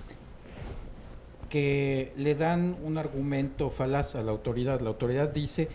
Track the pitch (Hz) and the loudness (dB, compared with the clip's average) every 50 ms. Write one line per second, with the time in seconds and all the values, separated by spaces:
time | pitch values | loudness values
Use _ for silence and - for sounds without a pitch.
0 | - - - - - - - - - - - - - - - - - - - - | -14 -14 -14 -16 -16 -16 -16 -16 -16 -14 -12 -10 -10 -8 -8 -8 -10 -10 -12 -12
1 | - - - - - - - - - - - 147 143 139 139 139 139 135 135 135 | -12 -12 -14 -14 -14 -16 -16 -14 -8 -2 0 2 4 4 4 4 4 2 2 2
2 | 131 131 - 139 139 147 147 143 160 165 170 170 175 180 180 180 151 156 156 160 | 0 -2 -2 0 2 2 4 4 4 4 4 4 4 2 0 -2 -2 -2 -2 -2
3 | 156 151 139 135 139 143 139 135 135 139 - - 151 131 - - 131 131 135 143 | -2 -2 -2 -2 0 0 2 2 0 0 0 0 -2 0 0 0 0 2 2 2
4 | 139 - - 127 110 110 107 107 - 127 113 123 123 131 135 123 123 110 107 - | 2 0 0 -2 0 0 0 0 0 0 0 2 2 2 2 2 2 0 0 0
5 | 123 120 127 135 147 147 143 151 147 - - - 160 160 - | 0 2 2 4 2 2 2 0 0 0 2 0 0 0 -2